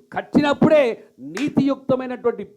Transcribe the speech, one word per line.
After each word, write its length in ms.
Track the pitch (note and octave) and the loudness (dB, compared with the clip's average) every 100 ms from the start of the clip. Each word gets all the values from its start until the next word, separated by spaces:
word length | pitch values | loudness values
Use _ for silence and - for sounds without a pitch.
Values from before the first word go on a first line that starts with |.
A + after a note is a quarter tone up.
| _ | _
కట్టినప్పుడే 960 | - - - D4 C#4+ C#4+ - A#3+ - - _ | -12 -2 0 2 2 4 4 2 -2 -12 _
నీతియుక్తమైనటువంటి 1400 | C3 D#3+ D4 D4 C#4 C4+ - B3+ B3+ B3 A#3+ G3+ G3+ | -14 -8 -4 0 0 -2 -2 -2 -2 -4 -4 -4 -10